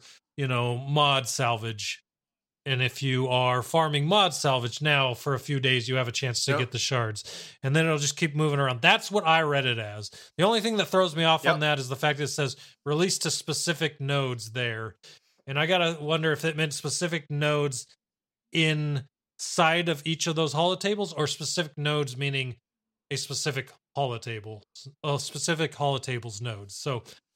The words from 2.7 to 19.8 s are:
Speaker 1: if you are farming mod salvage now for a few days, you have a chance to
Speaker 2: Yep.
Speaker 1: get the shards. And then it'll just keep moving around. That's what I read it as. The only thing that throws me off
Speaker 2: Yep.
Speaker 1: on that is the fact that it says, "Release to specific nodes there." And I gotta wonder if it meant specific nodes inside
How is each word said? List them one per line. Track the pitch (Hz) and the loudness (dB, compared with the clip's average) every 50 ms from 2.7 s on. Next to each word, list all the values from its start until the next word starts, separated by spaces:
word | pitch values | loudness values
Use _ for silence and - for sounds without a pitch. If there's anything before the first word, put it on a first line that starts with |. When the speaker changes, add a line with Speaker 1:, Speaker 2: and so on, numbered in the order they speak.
| 131 123 | 0 0
Speaker 1:
if | 127 117 - - 139 | 0 0 -2 -2 -2
you | 135 127 127 131 | 0 2 2 2
are | 127 127 127 127 127 123 127 | 2 2 4 4 4 2 2
farming | 117 - - 165 160 151 147 143 143 | 0 2 2 2 4 4 2 2 2
mod | 160 202 214 196 175 143 | 4 4 4 4 4 2
salvage | - - 143 131 127 117 117 - - | 0 2 2 2 2 0 -2 -4 -2
now | 151 151 147 139 135 127 120 | 2 2 4 4 2 2 0
for | - - 147 139 | -2 -2 -2 -2
a | 135 | -2
few | - - 147 131 | -2 -2 -2 0
days, | 123 131 127 123 110 123 | 2 2 2 2 0 0
you | 127 | 0
have | 131 127 | -2 -2
a | 120 120 | -2 -2
chance | - 135 127 117 - - | -4 -2 -2 -2 0 0
to | 135 | 2
Speaker 2:
Yep. | 143 147 | 2 2
Speaker 1:
get | 127 - | 0 -2
the | - 117 | -2 -2
shards. | - - 135 123 117 110 107 - - - - - - - - _ - | -2 0 0 0 0 -2 -4 -8 -10 -12 -12 -14 -14 -16 -12 _ -2
And | 135 143 | 2 2
then | 160 160 | 4 4
it'll | 165 156 | 2 2
just | 143 147 143 - | 0 0 -2 -2
keep | - 170 151 143 | -2 -2 -2 0
moving | 151 156 151 143 139 | 0 0 2 2 2
around. | 139 131 127 117 | 0 0 0 2
That's | 123 175 208 214 - - | 4 4 4 4 2 0
what | 190 208 - | 0 2 4
I | 160 160 165 | 4 4 4
read | 160 147 143 139 131 | 4 4 2 2 2
it | 127 117 113 | 0 0 -2
as. | 110 104 104 107 104 - - - - - _ | -4 -8 -8 -10 -12 -12 -14 -16 -20 -8 _
The | - 170 | 2 4
only | 214 233 220 | 4 4 2
thing | 196 233 220 | 2 0 0
that | 202 170 | 0 0
throws | - - 185 185 175 147 | 2 4 4 4 4 2
me | 160 165 | 2 4
off | 165 160 156 - | 4 4 4 4
Speaker 2:
Yep. | 156 170 | 2 2
Speaker 1:
on | 151 | 4
that | 151 151 147 139 | 2 2 2 0
is | 131 127 | -2 -4
the | 135 | -4
fact | - 160 151 147 139 | 0 0 0 0 0
that | 147 | -2
it | |
says, | 127 - - 143 127 - - - - - _ - | -4 -2 -2 -2 -2 -4 -8 -14 -20 -20 _ -4
"Release | 143 147 156 180 185 180 - | -2 0 2 2 2 0 0
to | - - | -2 -2
specific | - - - - 143 - - 170 160 - 160 143 151 - | -4 -4 -4 -4 -4 -2 -2 -2 -2 0 -2 -2 -2 -4
nodes | 139 135 143 139 135 127 123 117 107 110 | -2 0 0 0 0 -2 -4 -6 -8 -8
there." | 107 127 123 117 113 110 110 107 - _ - - - - _ _ _ _ - | -6 -4 -4 -2 -4 -4 -8 -10 -12 _ -20 -20 -20 -20 _ _ _ _ -10
And | 135 139 143 | -4 -2 0
I | 156 | 2
gotta | 160 190 180 170 165 170 151 | 2 4 4 2 2 0 -2
wonder | 147 147 160 160 160 160 | -2 0 0 2 2 2
if | 147 - 160 | 0 0 0
it | 160 156 | -2 -2
meant | 151 160 151 139 | 0 -2 -2 -4
specific | - - 139 - - 180 170 170 160 147 - | -4 -6 -4 -4 -2 -2 -2 -2 -4 -6 -4
nodes | 147 143 151 151 151 147 147 143 127 - - - _ _ _ _ _ _ _ _ _ _ _ _ - | -4 0 0 2 2 2 0 -2 -4 -6 -12 -14 _ _ _ _ _ _ _ _ _ _ _ _ 0
inside | 165 160 156 156 151 147 147 147 131 131 - _ _ _ _ _ - - - - - 165 160 165 175 | 2 2 2 2 2 0 -2 -2 -4 -4 -8 _ _ _ _ _ -12 -10 -4 2 4 4 4 4 2